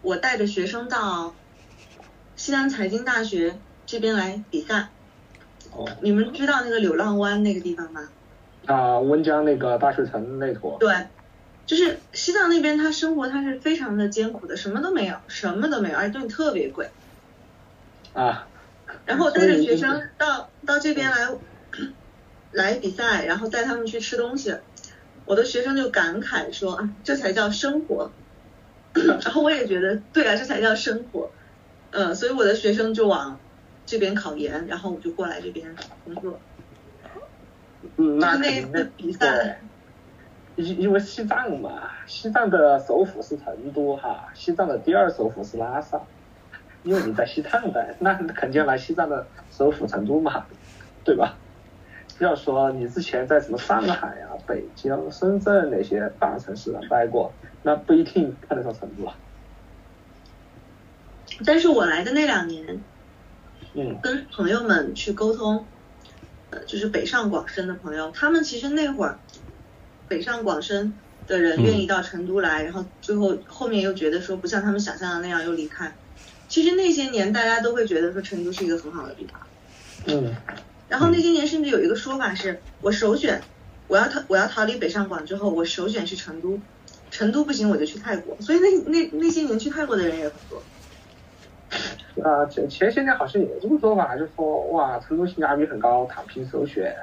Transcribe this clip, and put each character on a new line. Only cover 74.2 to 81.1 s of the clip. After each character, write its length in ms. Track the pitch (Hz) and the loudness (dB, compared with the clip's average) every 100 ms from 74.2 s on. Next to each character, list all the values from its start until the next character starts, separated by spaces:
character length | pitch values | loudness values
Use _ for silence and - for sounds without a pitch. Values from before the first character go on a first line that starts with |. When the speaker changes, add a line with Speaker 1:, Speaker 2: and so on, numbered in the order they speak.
Speaker 1:
说 160 | 185 190 | -4 -6
不 120 | 180 | -2
像 120 | 208 | -2
他 120 | 208 | 0
们 80 | 202 | 0
想 180 | 208 - | -2 -4
象 160 | 185 | -6
的 60 | 170 | -4
那 80 | 175 | -4
样 160 | 170 | -4
又 80 | 165 | -2
离 160 | 165 151 | -4 -6
开。 240 | - 165 - - - - - - | -8 -12 -12 -20 -20 -20 -20 -4
其 140 | - | 2
实 140 | 330 359 | 4 4
那 160 | 381 | 4
些 120 | 320 | 2
年 280 | 269 233 196 | 0 0 2
大 100 | 220 | 2
家 180 | 226 226 | 2 2
都 120 | 226 | 0
会 140 | 240 220 | 0 0
觉 120 | 165 | 2
得 100 | 170 | 0
说 80 | 185 | -2
成 240 | 190 185 | -8 -6
都 80 | 175 | -6
是 100 | 185 185 | -2 -2
一 20 | |
个 80 | 165 | -2
很 160 | 151 | -4
好 140 | 165 135 | -12 -12
的 80 | |
地 120 | 139 - | -12 -14
方。 140 | - - - - - - - - | -16 -20 -20 -20 -20 -20 -12 -2
Speaker 2:
嗯。 300 | 147 123 113 - - - - - | 0 0 -4 -10 -16 -18 -20 -6
Speaker 1:
然 80 | 254 | 2
后 80 | |
那 100 | 330 | 4